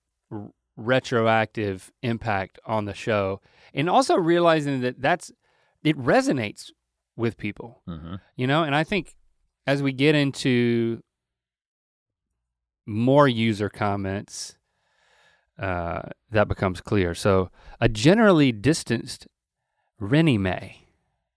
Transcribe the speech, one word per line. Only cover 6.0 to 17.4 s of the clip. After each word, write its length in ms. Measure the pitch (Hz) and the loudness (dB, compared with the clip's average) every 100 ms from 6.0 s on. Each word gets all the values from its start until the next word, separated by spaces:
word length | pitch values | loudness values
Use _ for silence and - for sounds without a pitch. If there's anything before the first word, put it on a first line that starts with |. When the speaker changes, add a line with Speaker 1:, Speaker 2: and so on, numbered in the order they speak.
| 123 233 269 143 104 - - _ _ _ _ - | 2 2 2 -2 -4 -8 -20 _ _ _ _ -4
Speaker 1:
with 200 | 117 - | -4 -4
people, 460 | 104 - - - - | -8 -10 -16 -18 -14
Speaker 2:
Mm-hmm. 260 | 80 82 92 - - | -14 -12 -14 -14 -6
Speaker 1:
you 100 | 127 | 0
know? 160 | 151 | 0
And 140 | 156 147 | 2 0
I 80 | |
think 320 | 156 202 - - _ _ _ _ - | 0 -4 -6 -14 _ _ _ _ -2
as 160 | 139 | 0
we 100 | 139 | -2
get 220 | 131 147 | 2 2
into 880 | 151 139 - 139 123 120 117 117 113 - _ _ _ _ _ _ _ _ _ _ _ _ _ _ _ _ _ 120 | 4 0 0 0 2 2 2 0 -4 -12 _ _ _ _ _ _ _ _ _ _ _ _ _ _ _ _ _ -8
more 400 | 107 123 143 139 | -2 4 6 6
user 400 | 113 113 104 101 | 4 0 0 -4
comments, 880 | - 104 101 98 101 - - - - _ _ _ _ _ _ _ _ _ - | -2 -2 -2 -4 -6 -8 -14 -16 -18 _ _ _ _ _ _ _ _ _ -10
uh, 440 | 95 90 85 85 - - _ | -6 -4 -6 -8 -10 -18 _
that 160 | 110 101 | 0 0
becomes 340 | 95 98 90 | 0 -2 -4
clear. 340 | - 104 87 85 | -2 0 0 0
So, 340 | 107 95 | 0 2